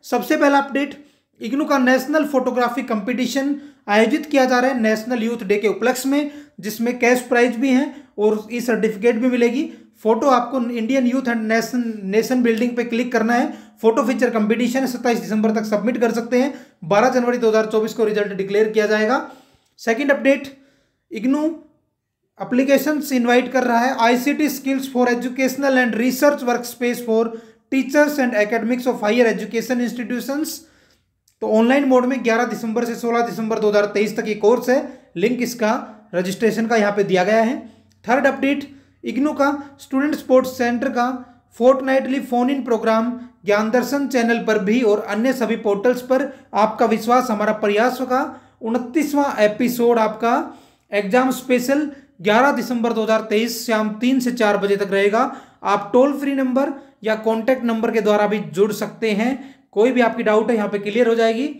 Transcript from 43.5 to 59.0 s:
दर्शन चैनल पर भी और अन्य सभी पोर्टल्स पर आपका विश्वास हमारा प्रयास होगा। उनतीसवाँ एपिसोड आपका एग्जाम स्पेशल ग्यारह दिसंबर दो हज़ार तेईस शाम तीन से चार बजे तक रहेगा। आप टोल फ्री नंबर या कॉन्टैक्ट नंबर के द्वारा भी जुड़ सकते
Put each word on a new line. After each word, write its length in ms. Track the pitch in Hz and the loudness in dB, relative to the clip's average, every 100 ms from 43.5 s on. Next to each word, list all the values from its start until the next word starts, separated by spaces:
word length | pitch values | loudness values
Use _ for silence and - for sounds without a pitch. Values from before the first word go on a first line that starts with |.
| 202 220 | 0 2
दर्शन 380 | 247 - 285 277 | 0 0 -2 -2
चैनल 360 | 254 226 233 180 | 0 0 0 0
पर 140 | 220 | 0
भी 220 | 190 233 | 2 2
और 160 | 233 175 - | 4 2 0
अन्य 280 | 208 247 | -2 0
सभी 220 | 254 220 226 | 0 -2 -2
पोर्टल्स 440 | 220 196 247 247 | 0 0 0 0
पर 240 | - 262 277 - - 202 | 0 -2 -2 -8 -8 0
आपका 300 | 214 - 233 | 0 2 0
विश्वास 420 | 214 220 247 247 | 0 2 2 2
हमारा 240 | 208 208 214 | -2 0 0
प्रयास 440 | 208 202 247 254 | 0 2 0 0
होगा। 200 | 254 254 302 - _ _ | -2 -2 -2 -10 _ _
उनतीसवाँ 760 | 226 240 240 320 285 285 285 226 | -6 -4 -2 -2 0 0 -2 2
एपिसोड 580 | 208 208 247 - 233 233 | 0 2 -2 2 2 2
आपका 340 | 214 214 233 262 320 - _ _ _ | 0 0 0 0 -2 -12 _ _ _
एग्जाम 400 | 202 196 247 262 | -4 0 2 2
स्पेशल 560 | 254 - 247 247 277 294 - - _ | -2 0 0 2 0 -2 -8 -20 _
ग्यारह 300 | 185 214 269 | 2 4 4
दिसंबर 400 | 240 208 240 233 | 2 -4 -2 -2
दो 100 | 220 | -2
हज़ार 180 | 214 220 - | 0 0 0
तेईस 360 | 208 233 233 - | -2 -2 -6 -2
शाम 260 | 220 214 208 | -2 -2 -2
तीन 180 | 247 269 | 0 0
से 120 | 247 | 0
चार 240 | 240 214 202 | 0 2 2
बजे 200 | 196 196 | 0 -2
तक 140 | 202 | 0
रहेगा। 320 | 196 202 214 262 - - _ - | 2 2 2 0 -4 -20 _ -2
आप 240 | 202 - | -2 2
टोल 260 | 247 277 285 | 4 4 2
फ्री 140 | 285 277 | -4 -2
नंबर 380 | 262 254 285 - - _ | 0 0 -2 -4 -14 _
या 120 | 208 214 | -4 -2
कॉन्टैक्ट 400 | 226 226 220 262 240 | 0 -2 0 0 0
नंबर 260 | 226 233 | -2 0
के 100 | 226 | 0
द्वारा 260 | 208 208 208 | 2 2 2
भी 120 | 214 165 | 0 -4
जुड़ 200 | 147 208 | 0 0
सकते 380 | 202 208 - | 0 -8 -4